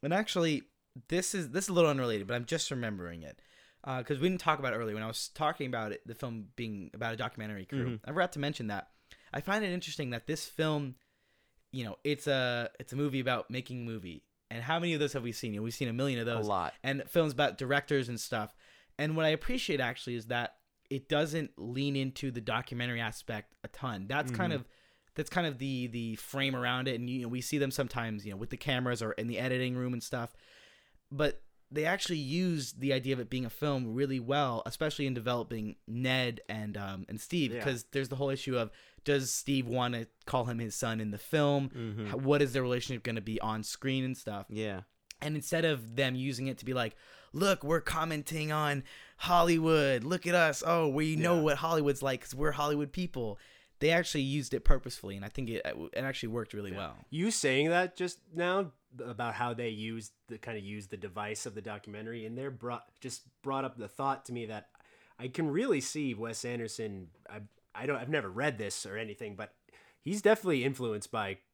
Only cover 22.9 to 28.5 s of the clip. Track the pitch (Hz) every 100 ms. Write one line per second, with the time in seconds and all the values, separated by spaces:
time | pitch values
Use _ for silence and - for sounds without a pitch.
22.9 | 117 113 - - 110 - _ - - 131
23.9 | 104 98 135 135 120 180 151 110 _ _
24.9 | _ _ - 156 - 165 127 135 131 123
25.9 | 117 117 107 - 139 135 131 123 123 131
26.9 | 120 123 127 117 123 123 151 139 131 127
27.9 | 131 113 107 104 98 104